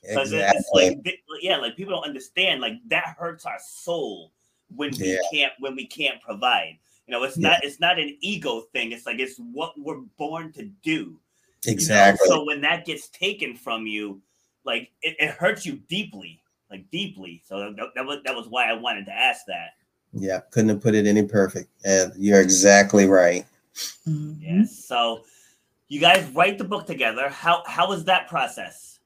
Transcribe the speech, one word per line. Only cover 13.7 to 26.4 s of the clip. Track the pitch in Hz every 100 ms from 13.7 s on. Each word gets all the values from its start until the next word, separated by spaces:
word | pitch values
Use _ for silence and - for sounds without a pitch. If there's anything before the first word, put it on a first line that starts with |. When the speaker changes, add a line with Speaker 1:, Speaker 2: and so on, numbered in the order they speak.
| 113 110
Speaker 1:
you, | 107 104 98 _ _ _ _ 131
like, | 117 120 _
it, | 160 160
it | 151
hurts | - - - 139
you | 143 _
deeply, | 180 214 101 87 - _ _ _
like, | 95 95
deeply. | - 98 98 92 85 _
So | 95 101 104
that, | 117 123
that | 131
was, | 143 131
that | 120
was | 113
why | 123 117
I |
wanted | 113 120 104 101
to |
ask | 101 131 - -
that. | 87 82 _ _ _ _
Speaker 2:
Yeah, | - 95 90 -
couldn't | - 110
have | 104
put | 117 107
it | 104
any | 104
perfect. | 101 104 95 95 90 _ 98
And | 95 90 92
you're | 101 101
exactly | 92 92 101 101 101 104 95
right. | 95 87 87 - _ _ - - - 165
Speaker 3:
Mm-hmm. | 151 151 156
Speaker 1:
Yes. | 160 175 226 - -
So | 120 117 113 _ _ _ _ _ _ _
you | 143
guys | 170 190 165
write | 135